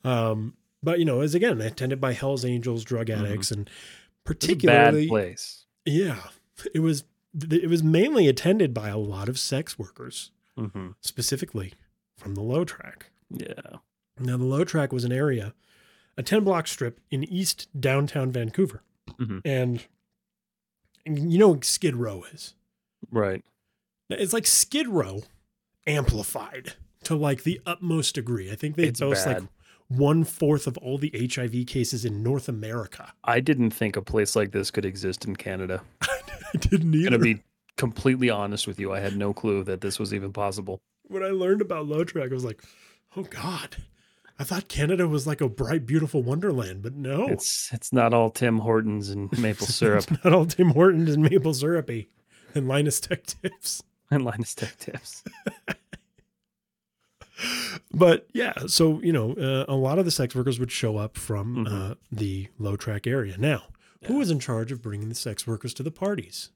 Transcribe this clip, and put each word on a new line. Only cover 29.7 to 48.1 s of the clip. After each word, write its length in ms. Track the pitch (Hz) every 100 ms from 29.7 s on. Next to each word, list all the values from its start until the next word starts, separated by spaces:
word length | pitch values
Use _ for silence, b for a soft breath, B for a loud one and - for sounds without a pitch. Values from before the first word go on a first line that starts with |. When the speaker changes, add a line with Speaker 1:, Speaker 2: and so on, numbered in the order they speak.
| b b
Speaker 1:
one-fourth 760 | 131 143 160 160 - 147 151 143
of 120 | 123
all 180 | 127 139
the 180 | 151
H 240 | 110 123 131
I 80 | 123
V 160 | 123 123
cases 380 | 135 117 120 113
in 160 | 104
North 260 | 113 139 131
America. 640 | 113 110 117 104 - - -
Speaker 2:
I 160 | - 120
didn't 320 | 131 135 117
think 240 | - 110 98
a 60 |
place 320 | 98 110 101 113
like 160 | 101
this 180 | 101 95
could 140 | - 101
exist 380 | 95 95 92 110
in 80 | 95
Canada. 460 | - 95 92 92 -
Speaker 1:
<laughs> 80 | _
I 560 | - 539 - 571 622 -
didn't 340 | - 196 165
Speaker 2:
Gonna 240 | 156 180 120
Speaker 1:
either. 20 |
Speaker 2:
be 240 | 117 107 _ _ _ -
completely 540 | 123 110 139 127 123
honest 360 | 104 101 104 -
with 140 | 98
you. 120 | 95
I 60 | 98
had 180 | 98 101
no 160 | 101
clue 300 | 101 113 98
that 180 | 95 92
this 160 | 101 92
was 160 | 101
even 180 | 101 98
possible. 480 | 98 101 98 95 95 _ _
Speaker 1:
When 200 | _ 190
I 60 | 190
learned 320 | 190 185 208
about 240 | 180 165 147
Low 180 | 151
Track, 260 | 165 170 131
I 40 |
was 100 | 131
like, 180 | 123 107 b b b b _ 190
"Oh, 80 |
God. 520 | 185 123 170 170 - - - b b b b -
I 60 |
thought 240 | 135 185 -
Canada 380 | - 151 185 170
was, 200 | 151 143
like, 160 | 147
a 60 | 131
bright, 340 | 107 - 160
beautiful 380 | 120 156 151 147
wonderland, 580 | 123 147 202 131 98 95
but 120 | 107
no." 340 | 143 131 143 247
Speaker 2:
It's, 420 | - - - -
it's 180 | 117 -
not 220 | 127 117